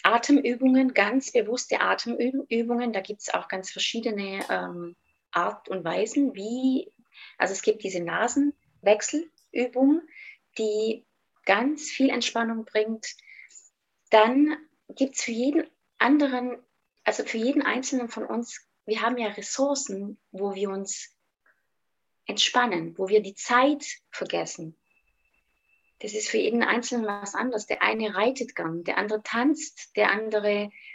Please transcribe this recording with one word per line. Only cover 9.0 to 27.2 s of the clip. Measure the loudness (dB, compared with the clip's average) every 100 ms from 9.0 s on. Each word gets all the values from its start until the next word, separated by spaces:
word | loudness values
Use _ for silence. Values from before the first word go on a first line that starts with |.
| 2 -4 -6 _ _ -4 -2 4 6 6 0 -16 -20 -20 _ -4
die | -2 0 -2 -4 _ _ _ _ 2
ganz | 2 2 -2 -6
viel | 2 2
Entspannung | 2 -2 -2 -2 -2 -4
bringt. | -2 -2 -2 -8 -14 -20 -20 -20 -20 _ _ _ _ 4
Dann | 8 8 6 4 2 -10 _ -12
gibt's | -2 -2 -2
für | -6
jeden | -2 0 0 -2 _ _ 0
anderen, | 4 6 4 0 -4 -8 _ _ _ _
also | -2 -2
für | -2 -2
jeden | 0 2
Einzelnen | 0 -2 -2 -4 -4
von | -8 -6
uns, | -4 -6 -10 _ _
wir | -6 -2
haben | -2 -2
ja | -4
Ressourcen, | -6 -8 -2 0 0 -4 -6 -8 -12 _
wo | -6 -6
wir | -2 -4
uns | -4 -6 -10 -12 _ _ _ _ _ _ _ _ _ _ _ -8
entspannen, | 0 2 2 2 0 -4 -4
wo | 2
wir | 2
die | 2
Zeit | -8 0 4 4 2 -4 -14 _
vergessen. | -10 -4 -4 -4 -8 -12 -14 _ _ _ _ _ _ _ _ _ _ _ _
Das | -8
ist | -6 -2
für | 0
jeden | 2 2
Einzelnen | 2 0 -2 -4 -4
was | -6